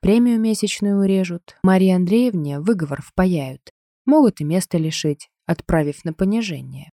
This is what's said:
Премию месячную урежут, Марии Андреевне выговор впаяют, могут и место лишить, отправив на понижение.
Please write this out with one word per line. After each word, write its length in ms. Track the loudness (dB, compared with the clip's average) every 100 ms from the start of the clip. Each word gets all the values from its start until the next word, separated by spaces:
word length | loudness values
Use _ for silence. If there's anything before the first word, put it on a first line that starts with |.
Премию 360 | 2 4 4 2
месячную 600 | 0 0 -2 -2 0 2
урежут, 560 | 2 0 -2 -6 _ _
Марии 280 | 2 4 4
Андреевне 680 | 2 2 2 2 -2 -4 -4
выговор 420 | -2 -2 -2 -8
впаяют, 680 | -8 0 0 0 -4 -12 -20 _ _ _
могут 380 | 2 4 4 2
и 20 |
место 340 | -2 -2 0 -2
лишить, 520 | -2 -4 -4 -4 -10 _ -8
отправив 580 | -8 0 0 0 -4
на 80 | -10
понижение. 760 | -2 -2 -2 -4 -8 -12 -16 -20